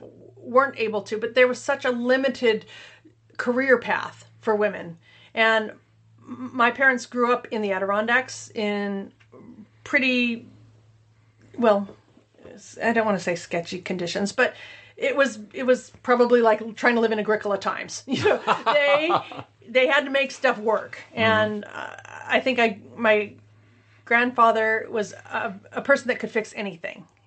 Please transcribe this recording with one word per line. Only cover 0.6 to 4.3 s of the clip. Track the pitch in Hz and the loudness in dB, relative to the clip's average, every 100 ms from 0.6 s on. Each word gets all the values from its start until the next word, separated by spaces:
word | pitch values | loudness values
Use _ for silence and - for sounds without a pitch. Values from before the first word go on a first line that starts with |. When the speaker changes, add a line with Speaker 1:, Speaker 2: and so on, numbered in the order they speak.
| 269 - | 2 0
Speaker 1:
able | 220 208 | -4 -4
to, | 202 214 | -4 -6
but | 233 254 | -2 4
there | 254 | 4
was | 247 | 2
such | - 277 262 | -4 -2 0
a | |
limited | 240 240 262 269 - 240 214 - - - - - _ _ - | -2 2 2 2 0 0 0 -4 -20 -20 -20 -20 _ _ -8
career | 247 240 269 240 | -2 0 4 2
path | 214 175 - - - | 2 -4 -4 -12 -20